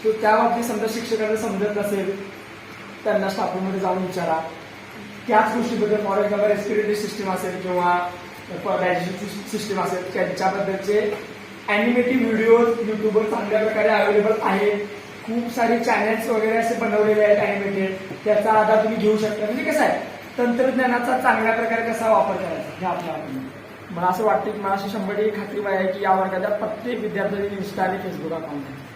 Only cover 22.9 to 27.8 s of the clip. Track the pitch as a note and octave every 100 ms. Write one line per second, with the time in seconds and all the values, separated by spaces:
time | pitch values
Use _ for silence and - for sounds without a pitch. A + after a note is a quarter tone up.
22.9 | - - - C#3+ C3 C3 - - - -
23.9 | E3+ F3+ F#3 G#3+ - G#3+ G#3+ G3 G3 G3+
24.9 | A3 F#3+ G#3 G#3+ G#3 G3 G#3 G3+ F#3+ F#3+
25.9 | F#3+ F#3+ F#3+ F#3+ F#3 G#3 G#3 G#3+ - B3
26.9 | A3+ G3+ F#3 G3 G3 G3+ G3 F3+ -